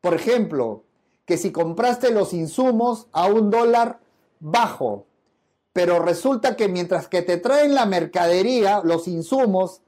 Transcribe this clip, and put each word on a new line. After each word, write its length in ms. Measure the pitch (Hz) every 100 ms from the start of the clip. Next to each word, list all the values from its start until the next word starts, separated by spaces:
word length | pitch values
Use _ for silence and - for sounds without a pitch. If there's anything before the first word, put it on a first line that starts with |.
Por 120 | 175
ejemplo, 680 | 170 220 240 185 151 117 104 _ _ _ _
que 140 | - 170
si 160 | 196
compraste 580 | 170 165 165 240 240 247
los 220 | 220 190
insumos 720 | 175 160 - 262 226 240 226 -
a 140 | 156 180
un 220 | 220 208
dólar 520 | 226 233 233 233 - _ _ _ _
bajo, 640 | 151 202 226 - 123 101 - _ _ _ _ _ _
pero 280 | 180 175 175
resulta 580 | 170 170 262 269 269 -
que 100 | 208
mientras 400 | 180 175 180 -
que 140 | 180
te 160 | 175 175
traen 360 | 175 285 294 277
la 100 | 220
mercadería, 960 | 185 156 180 170 180 208 254 196 208
los 240 | 165 165 165
insumos 760 | 170 160 269 240 185 185 -